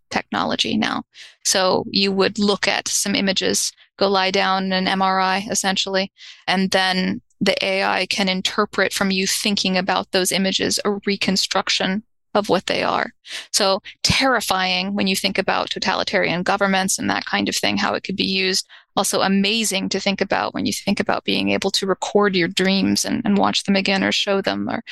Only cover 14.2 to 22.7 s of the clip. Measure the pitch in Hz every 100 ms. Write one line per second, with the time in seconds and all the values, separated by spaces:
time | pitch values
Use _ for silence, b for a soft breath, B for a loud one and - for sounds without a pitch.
14.2 | 269 233 - 190 185 180 196 202 196 190
15.2 | 196 190 185 185 - - 190 185 - 190
16.2 | 175 165 180 196 196 190 190 - - -
17.2 | - 202 - - 101 202 202 - - 190
18.2 | 190 190 190 190 B B B - 190 196
19.2 | 190 196 196 226 214 190 190 190 202 196
20.2 | 196 - 104 - 101 - - 208 101 -
21.2 | - 98 98 98 196 - 196 180 - 208
22.2 | 202 185 170 190 190